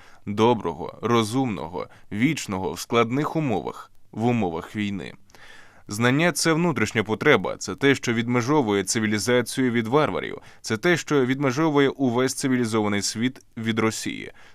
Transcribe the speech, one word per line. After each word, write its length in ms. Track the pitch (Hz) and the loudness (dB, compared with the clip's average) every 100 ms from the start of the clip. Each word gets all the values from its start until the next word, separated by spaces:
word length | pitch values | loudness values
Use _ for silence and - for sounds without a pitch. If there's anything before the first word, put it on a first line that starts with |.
| - - - | -14 -14 -6
доброго, 760 | 104 110 117 87 78 85 - | 2 4 4 -2 -6 -10 -6
розумного, 840 | 107 117 107 123 131 92 80 85 53 - - | 0 0 2 0 -2 -4 -8 -8 -10 -12 -10
вічного, 600 | 101 131 139 - 95 92 | -2 0 0 -4 -4 -4
в 80 | 85 | -6
складних 560 | - 117 117 127 151 165 | -2 0 0 0 -2 -2
умовах, 560 | 151 98 60 - - - - | -2 -2 -4 -10 -14 -20 -14
в 140 | - 117 | -2 0
умовах 500 | 120 98 82 90 107 | 2 0 -2 -6 -6
війни. 380 | 104 98 65 - - - - - - - - | -4 -6 -10 -14 -20 -20 -20 -20 -20 -20 -10
Знання — 440 | 104 120 135 170 | 0 2 2 2
це 200 | - 165 | 0 0
внутрішня 500 | 156 175 120 107 117 | 2 2 0 0 0
потреба, 540 | 104 107 151 127 90 53 | 0 0 4 4 2 -6
це 180 | - 92 | -8 0
те, 200 | 139 131 | 2 2
що 180 | - | 2
відмежовує 720 | 117 117 123 117 156 113 101 | -2 0 0 2 2 4 2
цивілізацію 880 | 95 120 107 107 104 123 117 - 131 | 2 0 0 0 2 2 2 0 0
від 160 | 117 110 | 2 2
варварів, 500 | 135 139 85 60 50 - - | 2 2 -2 -6 -10 -14 -14
це 160 | - 110 | -6 -2
те, 200 | 175 175 | 2 0
що 280 | - 147 127 | 2 2 2
відмежовує 640 | 135 143 123 160 143 139 | 0 0 0 2 4 2
увесь 440 | - 135 117 131 | 2 0 2 0
цивілізований 680 | 131 135 127 120 110 104 101 | 0 0 0 2 0 0 0
світ 400 | 95 107 123 - - - | -2 -2 -4 -4 -14 -8
від 220 | 113 110 | -2 0
Росії, 520 | 110 - - 55 50 - - | 0 0 -6 -8 -12 -16 -20